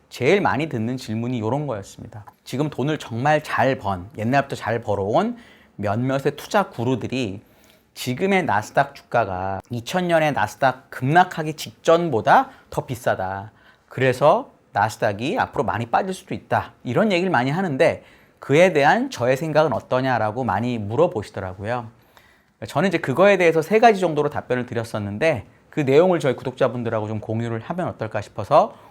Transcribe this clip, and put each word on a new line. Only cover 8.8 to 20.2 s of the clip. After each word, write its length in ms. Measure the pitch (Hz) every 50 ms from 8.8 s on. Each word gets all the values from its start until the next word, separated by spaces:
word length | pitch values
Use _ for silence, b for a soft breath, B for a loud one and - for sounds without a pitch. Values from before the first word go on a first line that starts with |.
| 135 - -
주가가 680 | - - - - 123 113 95 92 90 92 95 95 95 - -
이천 360 | 123 120 113 - - 180 180 175
년의 260 | 170 160 156 151 135
나스닥 580 | - 101 104 - - - 131 127 - - -
급락하기 640 | - - 127 131 151 175 180 180 - - 160 156 156
직전보다 960 | - - - - _ - - 165 165 175 170 135 107 101 131 160 233 269 B B B B B
더 160 | - - -
비싸다. 680 | - 123 110 - 131 110 98 92 92 95 98 98 110 - b b b b b b _
그래서 640 | - - 127 135 123 127 143 147 180 226 285 - _ _ _ _
나스닥이 680 | - 101 101 113 110 - - 110 101 98 113 143 208 254
앞으로 240 | - 95 - - -
많이 240 | 98 87 104 117 113
빠질 260 | - - 220 190 185
수도 220 | - - - 139
있다. 380 | - - - - 110 - - - _ -
이런 280 | 127 120 143 208 220
얘기를 200 | 196 170 175 190
많이 180 | 170 127 123 135
하는데 540 | 143 175 196 185 139 131 165 147 98 - b b b b b b b b
그에 340 | - - 135 151 175 190
대한 380 | 175 147 139 147 175 220 254 285
저의 260 | - - 123 123 131
생각은 380 | 127 165 160 151 147 151 160 120
어떠냐라고 720 | 101 - - - 127 131 135 127 113